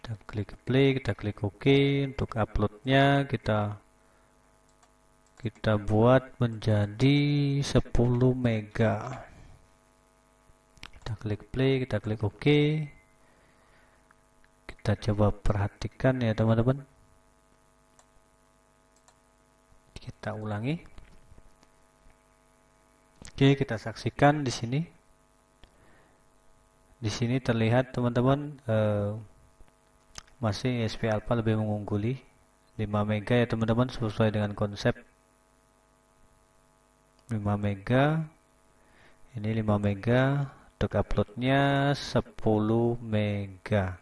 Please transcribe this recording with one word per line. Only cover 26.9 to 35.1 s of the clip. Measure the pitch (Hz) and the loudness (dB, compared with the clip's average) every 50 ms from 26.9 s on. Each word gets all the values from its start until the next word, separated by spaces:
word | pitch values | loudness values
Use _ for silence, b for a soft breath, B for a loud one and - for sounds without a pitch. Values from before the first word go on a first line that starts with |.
| _ _ | _ _
Di | 117 107 | -6 -6
sini | - - 123 117 123 131 | -4 -2 -2 0 -2 -2
terlihat | - - 117 113 113 113 120 127 131 - | 0 0 0 2 2 2 2 2 0 0
teman-teman, | - 127 123 120 120 123 120 131 139 143 147 147 147 131 _ - | -4 -2 -2 0 0 2 2 2 2 2 -2 -10 -12 -12 _ -2
eh, | 113 110 107 107 104 104 101 101 107 113 113 - - _ - _ _ _ - _ _ _ _ _ _ _ _ _ _ - - _ - | 0 2 2 2 0 0 -2 -4 -4 -8 -12 -16 -20 _ -20 _ _ _ -20 _ _ _ _ _ _ _ _ _ _ -20 -20 _ -10
masih | _ 117 107 98 - - 127 123 120 113 | _ -2 -2 -2 -2 -4 -4 -2 0 -2
S | 104 - - | -4 -4 -4
P | - 113 | -2 -2
Alpha | 107 104 - - 120 | -2 -2 -2 -2 -2
lebih | 117 110 113 110 | 0 0 0 0
mengungguli | 110 110 107 104 104 104 101 107 101 104 117 131 131 - _ _ _ _ _ _ _ _ _ _ | 0 0 -2 -4 -4 -4 -4 -4 -2 -2 -4 -4 -6 -12 _ _ _ _ _ _ _ _ _ _
lima | - 110 101 104 104 | -8 -6 -2 -2 -2
mega | 104 107 107 107 104 - 123 | 0 0 -2 -4 0 0 2
ya | 120 117 117 | 2 2 2
teman-teman, | 120 113 113 110 113 117 127 127 | 0 -2 0 0 2 2 0 0
sesuai | - - 117 107 101 - 113 107 104 | -2 -4 -4 -4 0 0 0 2 2
dengan | 107 104 104 101 | 0 -4 -4 -2
konsep | - 107 101 101 - - 120 120 - - _ | -4 -4 -4 -4 -2 -2 -2 -2 -2 -12 _